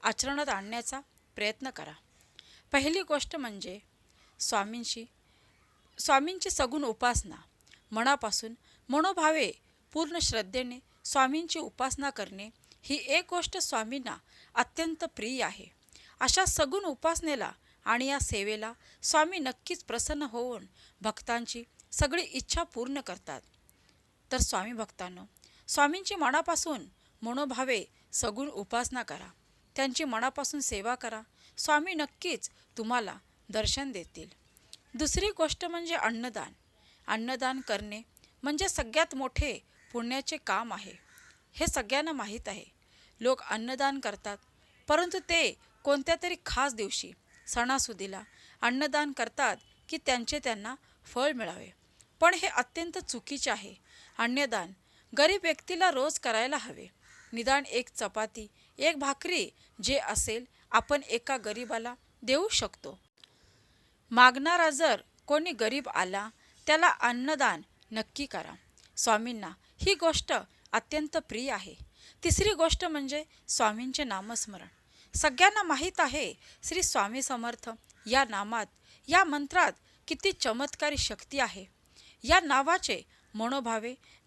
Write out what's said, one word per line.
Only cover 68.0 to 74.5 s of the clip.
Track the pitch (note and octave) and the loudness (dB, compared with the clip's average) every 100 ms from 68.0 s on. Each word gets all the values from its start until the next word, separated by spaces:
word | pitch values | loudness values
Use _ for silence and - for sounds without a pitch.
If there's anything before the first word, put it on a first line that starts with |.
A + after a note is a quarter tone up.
| G#3+ - C#4+ | -8 -8 -8
करा. | F#3 - - _ _ - - | -8 -10 -14 _ _ -14 -2
स्वामींना | A#3+ G#3+ A#3 A3+ F#3 F3+ _ - | 2 4 2 -8 -10 -14 _ -2
ही | F#4+ | 0
गोष्ट | F#4 E4 D4+ - B3 F#3+ _ _ | 4 4 2 0 -2 -2 _ _
अत्यंत | A3+ - D4+ D4+ E4 | -4 -2 -4 -2 -4
प्रिय | - A3 C4+ | -6 -6 -4
आहे. | G#3 F#3+ - - _ - - | -6 -8 -18 -20 _ -20 -4
तिसरी | F4 - G4+ | 2 4 4
गोष्ट | E4 D#4+ - | 4 4 2
म्हणजे | F4 D4+ C4+ D4 D4+ _ - | -2 -4 -4 -6 -8 _ -6
स्वामींचे | - A3 G#3+ B3+ C4 | 0 2 0 -4 -4
नामस्मरण. | C4+ F#3+ G#3 A3+ - | -2 -4 -6 -6 -8